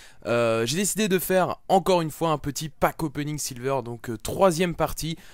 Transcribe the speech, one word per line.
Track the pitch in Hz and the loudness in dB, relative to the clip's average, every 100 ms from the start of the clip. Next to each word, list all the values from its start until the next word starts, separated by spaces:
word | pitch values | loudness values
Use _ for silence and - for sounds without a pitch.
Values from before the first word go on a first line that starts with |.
| - - - | -20 -10 -2
Euh, | 117 117 113 117 | 2 2 2 0
j'ai | 160 | 0
décidé | 202 196 214 | 0 0 2
de | 185 | 2
faire | - 185 160 - - | 2 2 2 -2 2
encore | 190 165 175 | 2 4 2
une | 160 | 0
fois | - 165 | -2 0
un | 151 | 0
petit | 147 - 156 | -2 -6 -8
pack | - 170 - | 0 0 0
opening | 160 147 147 151 | -4 -4 -6 -6
silver, | - 123 131 135 117 | -8 -6 -4 -2 -4
donc, | 117 - | -8 -8
euh, | 110 | -6
troisième | - 165 190 160 180 | -4 2 4 4 0
partie, | 160 151 - 156 160 - | 0 -2 -2 -6 -8 -12